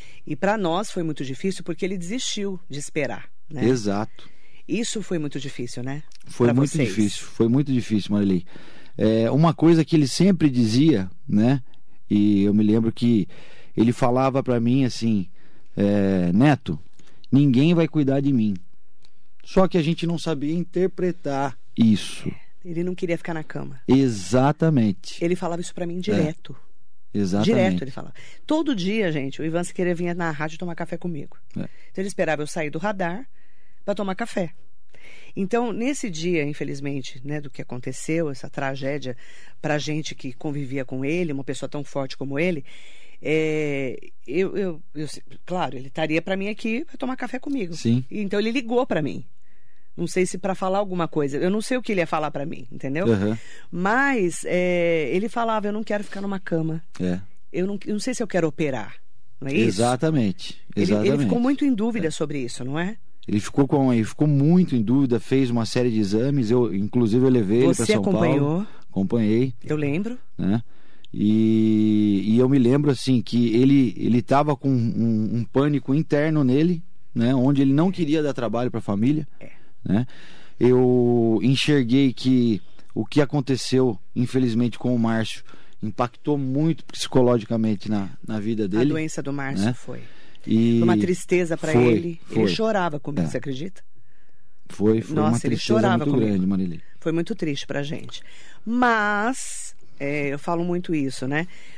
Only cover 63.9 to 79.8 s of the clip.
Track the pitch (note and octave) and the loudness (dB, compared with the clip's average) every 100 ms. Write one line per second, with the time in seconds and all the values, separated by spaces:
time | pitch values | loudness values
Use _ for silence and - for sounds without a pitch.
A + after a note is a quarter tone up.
63.9 | A#2+ G#2+ - D3+ C#3 C#3+ F3+ E3 B2+ G#2 | 4 2 2 4 4 6 6 6 2 2
64.9 | C3+ C3+ A#2 - C3+ B2+ A#2+ A2 B2 B2 | 4 4 2 2 2 4 2 0 2 2
65.9 | A2 G2+ G#2+ C3+ C#3+ G#2+ B2 A#2 G2 G2+ | 2 2 2 2 2 4 4 4 0 0
66.9 | B2 A#2 A#2+ C3 B2+ F#2+ A2+ C3 B2 A2+ | 2 4 4 6 4 4 4 4 4 2
67.9 | G#3+ G3+ - E3 C#3 C#3+ E3+ G#3+ - - | 2 2 2 4 2 2 0 -4 -8 -6
68.9 | F#2+ F#2+ A#2 G#2+ A2+ C3+ A#2 B2 D3+ C#3+ | -2 0 2 2 2 2 -2 -4 -2 -2
69.9 | D3+ G#3+ B3 - - F#2+ A2+ - - - | -2 -4 -6 -8 -4 0 0 -2 -8 -10
70.9 | - - - G#2 A2 A2 A2 A2 G#2+ G#2+ | -10 -8 0 2 4 4 4 4 4 4
71.9 | G#2+ G#2 G2 G2 A2+ C3 C#3 A#2+ C#3+ D3 | 4 4 2 4 4 6 6 4 4 2
72.9 | B2+ - B2+ - A#2+ A#2 A2 C3+ C#3 B2 | 0 2 0 2 2 4 6 6 6 4
73.9 | - G#2 A#2+ G2 C3+ D3+ C#3+ C#3 B2+ A#2 | 2 2 2 4 2 4 0 2 2 2
74.9 | G2+ A2+ A2 G#2+ A#2 G#2+ C3+ D3 C#3+ - | 2 2 2 0 -2 0 2 2 2 0
75.9 | C#3 D#3 D3 D#3 D#3 C3 C3+ E3 E3+ - | 0 2 2 2 2 4 4 4 0 -4
76.9 | - - A#2+ A#2 C3+ B2+ C#3 C#3 C#3 F#3 | -10 -6 0 2 4 4 4 4 4 2
77.9 | F3 D3+ D#3+ D3 C3 A2+ A2+ B2 A2+ - | 2 0 0 0 -2 -2 0 -2 -2 -2
78.9 | G2+ A#2+ D3+ D3 - - - - - | 2 2 2 -2 -8 -10 -10 -10 -6